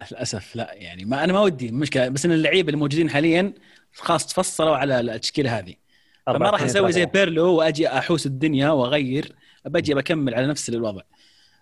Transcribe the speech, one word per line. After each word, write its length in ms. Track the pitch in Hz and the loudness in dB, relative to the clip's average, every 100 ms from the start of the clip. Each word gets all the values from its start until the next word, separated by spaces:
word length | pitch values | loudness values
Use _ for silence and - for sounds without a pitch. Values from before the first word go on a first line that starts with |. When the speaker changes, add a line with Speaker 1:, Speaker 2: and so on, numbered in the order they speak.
| - | -14
Speaker 1:
للأسف 440 | - 123 104 - 117 | -10 -8 -8 -10 -10
لا، 180 | 113 | -10
يعني 320 | 98 87 87 98 | -12 -16 -10 -4
ما، 180 | 135 | -2
أنا 100 | 165 | 0
ما 80 | 185 | 2
ودي 280 | 208 143 120 | 2 0 -4
المشكلة، 400 | 120 147 131 127 | -4 -2 0 0
بس 160 | 135 175 | 0 2
إن 60 | |
اللعيبة 420 | 165 151 180 165 | 2 2 2 2
الموجودين 360 | 151 147 147 160 | 0 0 0 0
حاليًا 440 | 143 165 165 196 - _ - _ | 2 2 2 0 -4 _ -20 _
خلاص 340 | - - 165 - | -10 -2 -2 -2
تفصلوا 500 | - 185 - 160 143 | -2 -2 0 2 2
على 220 | 139 127 | 2 0
التشكيلة 600 | 120 110 - - 127 117 | -2 -4 -6 -2 -2 -2
هذه. 160 | 92 - _ _ _ _ - | -8 -18 _ _ _ _ -2
فما 80 | |
راح 100 | 120 | 2
Speaker 2:
أربعة 120 | - - | 2 2
اثنين 140 | - | 2
Speaker 1:
أسوي 220 | 202 190 | 2 2
زي 80 | 175 | 2
Speaker 2:
ثلاثة. 120 | 175 | 2
Speaker 1:
بيرلو 440 | 190 190 165 175 165 | 2 2 2 4 4
وأجي 320 | 160 151 156 | 2 2 0
أحوس 380 | 131 - 165 139 | 0 0 0 -2
الدنيا 440 | 131 156 139 139 | -2 0 2 2
وأغير، 680 | 156 123 147 131 135 - - _ _ 135 | 2 2 0 -2 -4 -6 -12 _ _ -4
بجي 280 | 170 151 | -2 0
بكمل 420 | 139 139 160 139 117 | 0 0 0 0 0
على 120 | 135 | -2
نفس 220 | 147 - | -2 -4
الوضع. 320 | 117 113 98 - _ _ _ _ _ | -4 -4 -6 -14 _ _ _ _ _